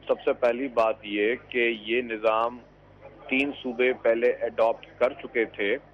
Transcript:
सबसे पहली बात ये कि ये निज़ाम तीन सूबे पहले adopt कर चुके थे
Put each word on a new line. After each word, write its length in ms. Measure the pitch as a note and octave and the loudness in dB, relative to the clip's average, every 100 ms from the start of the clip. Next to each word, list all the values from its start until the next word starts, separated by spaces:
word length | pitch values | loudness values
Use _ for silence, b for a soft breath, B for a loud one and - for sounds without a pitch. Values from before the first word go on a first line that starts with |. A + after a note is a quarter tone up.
| - | -2
सबसे 260 | B2 - | -2 0
पहली 340 | C3+ B2 A#2+ C3+ | 0 0 0 -2
बात 320 | A#2 A2+ A2 G#2+ | 2 2 0 -4
ये 300 | G2+ G#2 B2+ | 0 0 0
कि 500 | - B2 A#2 A2 A2 | -4 0 0 0 -2
ये 160 | A#2 | -2
निज़ाम 560 | A#2+ A2 A2 A2 A#2 A#2+ A#2 - - - - - - | -2 -2 0 2 0 -4 -20 -20 -20 -20 -20 -20 -4
तीन 220 | C3+ C#3+ | -2 0
सूबे 420 | C3+ B2+ A#2+ B2+ | -4 -8 0 0
पहले 340 | B2+ A#2 A#2 B2 | 2 2 4 2
adopt 580 | - A#2 A2 A2+ A2+ - | 2 -4 0 0 0 -8
कर 280 | - B2 | -2 0
चुके 320 | C#3+ B2 B2 A2 | 0 -6 -2 -2
थे 360 | - G2+ C3 - | -2 -2 -2 -6